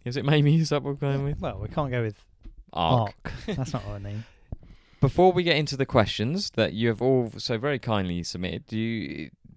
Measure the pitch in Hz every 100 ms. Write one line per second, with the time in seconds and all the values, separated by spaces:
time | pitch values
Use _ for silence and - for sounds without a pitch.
0 | - 127 143 151 143 160 156 147 131 139
1 | 143 139 139 147 175 98 104 - 143 123
2 | 113 104 _ _ - - - - 82 123
3 | 104 - - - - 190 127 131 101 104
4 | 101 104 113 _ - - - - _ -
5 | 139 - 185 180 175 151 147 131 135 127
6 | 104 - 110 180 208 - 104 104 117 104
7 | 123 131 117 101 - 113 135 135 120 107
8 | 92 87 85 90 90 85 - 110 113 113
9 | 73 76 78 _ -